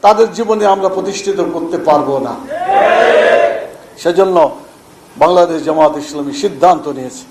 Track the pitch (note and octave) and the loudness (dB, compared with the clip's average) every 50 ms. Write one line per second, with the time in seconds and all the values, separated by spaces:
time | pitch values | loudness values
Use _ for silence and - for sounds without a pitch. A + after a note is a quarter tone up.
0 | - G3+ G#3+ G#3 A3+ A3 F3 - A#3 G#3 A3 G#3 G#3 G3+ G3 G3 F#3+ F#3 F#3 F#3+ | 4 4 4 4 2 0 0 -6 -2 -2 0 0 2 2 2 2 0 -2 -2 -2
1 | - G3 G3 - - G3+ F#3+ - E3+ D#3 E3 E3+ E3 E3 E3+ F3 E3+ D#3 D3 C#3+ | -6 -6 -8 -6 -4 -4 -2 -2 -2 -4 -4 -6 -6 -6 -6 -4 0 2 2 2
2 | C#3 C3+ C#3 C3+ B2+ A#2+ A2+ - - - - - F4+ F#4+ G4 G4 - - - - | 2 0 -2 -4 -4 -6 -8 -10 -10 -10 -8 -8 -4 -2 0 2 2 2 2 2
3 | - - - - - - - - G2 G2 - - - - - - - - - - | 2 4 4 4 4 4 2 2 2 0 -2 -4 -10 -12 -16 -20 -20 -20 -20 -6
4 | - E3 E3+ F3 G3 G3 F#3 E3+ D#3 C3+ G2+ - - - - - _ _ - - | -4 -2 2 2 2 2 4 2 2 2 0 -8 -18 -20 -20 -20 _ _ -20 -20
5 | - - - A#2+ C#3 E3 F3+ F3+ F3 E3 E3 D#3 C#3 D#3 D#3 D#3 D#3 D3 C#3+ D3 | -20 -20 -2 0 2 2 4 4 2 2 0 -4 -4 -2 2 2 2 2 2 -2
6 | D3 D3 D3+ D3 C#3+ C#3+ C#3 - - G3+ - C3 D#3 F3+ F3+ D#3 C#3+ D3 C#3 C3 | -10 -8 -8 -8 -8 -8 -6 -4 -4 -4 -2 2 2 2 2 2 -2 -8 -8 -8
7 | C3 B2+ - - - - | -10 -12 -12 -16 -20 -20